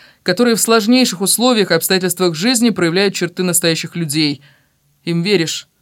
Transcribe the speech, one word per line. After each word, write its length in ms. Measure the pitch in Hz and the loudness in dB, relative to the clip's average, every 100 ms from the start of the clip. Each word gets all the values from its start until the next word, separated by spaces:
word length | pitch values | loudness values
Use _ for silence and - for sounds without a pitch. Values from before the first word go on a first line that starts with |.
| - _ | -20 _
которые 320 | - 180 240 226 | -4 0 2 2
в 60 | |
сложнейших 580 | - 226 208 247 247 170 | 2 2 4 4 2 0
условиях 500 | 190 - 247 233 190 | -2 0 2 2 2
и 40 | |
обстоятельствах 600 | 165 - 190 180 - 180 | 0 0 0 0 0 -2
жизни 360 | 156 208 254 233 | 0 0 2 0
проявляют 440 | 202 175 170 202 | 2 0 0 0
черты 300 | 190 170 - | -2 -6 -2
настоящих 540 | 185 165 170 160 165 175 | -2 0 0 -2 -4 -6
людей. 440 | 165 147 151 143 - _ _ _ _ _ | -4 -2 -2 -4 -12 _ _ _ _ _
Им 180 | - 170 | -6 -4
веришь, 460 | 175 196 160 - - _ | 0 0 0 -6 -14 _